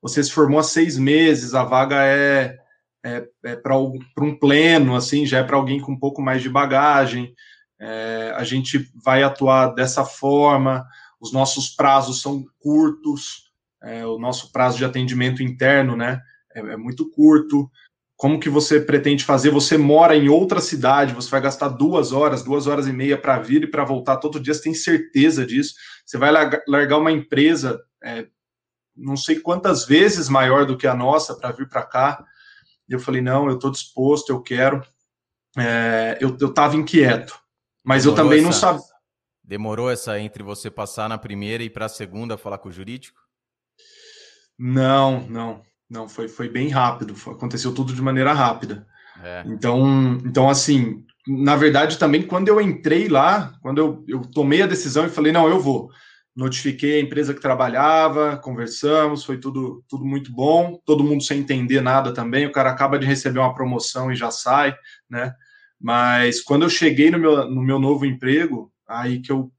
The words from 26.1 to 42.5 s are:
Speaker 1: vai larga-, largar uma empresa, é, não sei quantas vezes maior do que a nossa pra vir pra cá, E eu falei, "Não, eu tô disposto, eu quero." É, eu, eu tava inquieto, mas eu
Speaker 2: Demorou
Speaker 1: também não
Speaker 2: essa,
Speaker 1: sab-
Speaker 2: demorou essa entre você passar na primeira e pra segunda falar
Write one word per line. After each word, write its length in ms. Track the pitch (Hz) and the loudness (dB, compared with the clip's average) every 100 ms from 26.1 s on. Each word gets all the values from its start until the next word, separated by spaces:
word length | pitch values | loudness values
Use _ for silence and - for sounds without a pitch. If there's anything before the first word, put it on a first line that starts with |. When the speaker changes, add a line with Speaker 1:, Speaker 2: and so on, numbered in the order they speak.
| 139 | 0
Speaker 1:
vai 140 | 139 | 4
larga-, 320 | 156 147 - - | 4 2 -2 0
largar 300 | 143 143 151 | 0 2 2
uma 140 | 160 | 2
empresa, 680 | 156 - 135 151 165 131 117 - _ | -2 -2 2 2 2 -4 -8 -12 _
é, 240 | - 117 110 _ _ _ _ _ _ _ | -14 -14 -14 _ _ _ _ _ _ _
não 220 | 131 139 | -8 -8
sei 220 | - 160 | -2 -4
quantas 460 | 170 180 190 151 - | -2 -2 0 -2 4
vezes 440 | 147 202 190 135 | 4 4 2 0
maior 360 | 135 127 135 139 | 2 4 4 2
do 120 | 127 | 0
que 100 | 139 | -2
a 80 | 127 | 0
nossa 400 | 127 151 - 131 | 0 0 -2 -10
pra 160 | 123 | -10
vir 160 | 120 135 | -10 -8
pra 160 | 123 | -8
cá, 400 | 113 127 139 147 - _ - _ _ _ _ | -4 0 0 -2 -14 _ -20 _ _ _ _
E 40 | |
eu 60 | 127 | -8
falei, 220 | 127 131 | -4 -4
"Não, 280 | 127 131 143 | 0 0 0
eu 80 | 131 | -2
tô 100 | 135 | -4
disposto, 600 | 135 - - 131 147 - | -6 -12 -2 0 0 0
eu 120 | 127 | -6
quero." 400 | - 123 135 143 - _ _ _ _ _ _ - | -4 0 0 0 -8 _ _ _ _ _ _ -6
É, 600 | 120 117 117 113 113 - | -2 0 0 -2 -2 -2
eu, 160 | 131 127 | -4 -2
eu 140 | 139 | -2
tava 220 | - 147 151 | 2 2 0
inquieto, 640 | 156 165 131 113 - - _ _ _ _ | 2 4 4 2 -4 -20 _ _ _ _
mas 220 | 131 135 135 | 0 2 4
eu 60 | |
Speaker 2:
Demorou 180 | 151 151 | 4 6
Speaker 1:
também 100 | 151 | 6
não 60 | 165 | 4
Speaker 2:
essa, 100 | 175 | 2
Speaker 1:
sab- 220 | 190 170 - _ _ _ _ _ | 0 0 -8 _ _ _ _ _
Speaker 2:
demorou 460 | _ 101 110 107 127 | _ -10 -8 -6 -4
essa 300 | 120 120 104 | -4 -6 -8
entre 240 | 107 107 | -8 -14
você 260 | 101 101 107 | -16 -14 -14
passar 380 | 110 104 - 110 | -12 -12 -8 -8
na 100 | 110 | -8
primeira 460 | 107 101 101 113 | -10 -10 -8 -8
e 60 | 117 | -10
pra 180 | - 110 | -10 -12
segunda 500 | - 101 98 117 107 | -12 -14 -12 -12 -12
falar 200 | 104 | -10